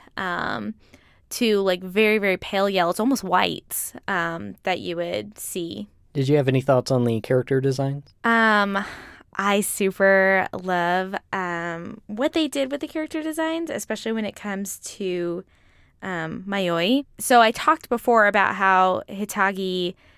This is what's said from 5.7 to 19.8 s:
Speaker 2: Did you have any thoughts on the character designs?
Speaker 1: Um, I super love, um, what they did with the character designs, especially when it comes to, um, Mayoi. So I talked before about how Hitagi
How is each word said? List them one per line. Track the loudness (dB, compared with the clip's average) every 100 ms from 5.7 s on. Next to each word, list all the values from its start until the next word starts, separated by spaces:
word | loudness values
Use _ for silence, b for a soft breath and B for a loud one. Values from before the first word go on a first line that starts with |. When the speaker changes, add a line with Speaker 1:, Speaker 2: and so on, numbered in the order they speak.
| -10 -14 _ _
Speaker 2:
Did | -2 2
you | 4
have | 4
any | 2
thoughts | 4 2 2
on | 2
the | 2 0
character | 0 0 2 0
designs? | 0 0 -4 -6 -10 _
Speaker 1:
Um, | 0 2 4 4 2 -2 -6 B B B _ -4
I | 0 0
super | 0 0 -2 4 6 6 6 4 0
love, | -4 -2 0 2 0 -2 -8 -6
um, | -6 -4 -4 -6 -8 -12 -14 -10
what | -4 -2
they | 0 -2
did | -2 -4
with | -6
the | -6
character | -6 -6 -6
designs, | -6 -4 -2 -4 -6
especially | -6 -6 -6 -4
when | -4 -4
it | -8
comes | -8 -6 -8 -10 -14 -8
to, | -4 -2 -4 -6 -10 _ _ _ _ _
um, | -8 -6 -6 -8 -6
Mayoi. | -2 0 0 2 0 -2 -6
So | 4 6
I | 6
talked | 4 2 0 0
before | -2 4 4 6
about | 4 2 2
how | 4 6 4 2 -4
Hitagi | -8 -6 0 0 0 -4 -2